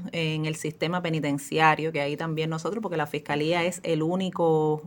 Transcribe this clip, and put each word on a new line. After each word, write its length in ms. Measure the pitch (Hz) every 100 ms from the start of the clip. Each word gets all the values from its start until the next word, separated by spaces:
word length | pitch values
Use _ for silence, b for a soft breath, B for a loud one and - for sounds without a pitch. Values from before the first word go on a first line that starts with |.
| 180
en 340 | 170 160 156 156
el 100 | 156
sistema 460 | 156 156 160 180
penitenciario, 880 | 175 160 147 143 - 156 160 151 156
que 80 | 156
ahí 160 | 143 147
también 320 | 165 156 160
nosotros, 320 | 160 160 208
porque 160 | 208 165
la 100 | 151
Fiscalía 560 | 147 - 147 151 175
es 180 | 170 180
el 200 | - 160
único, 760 | 156 185 185 - 165 156 156 151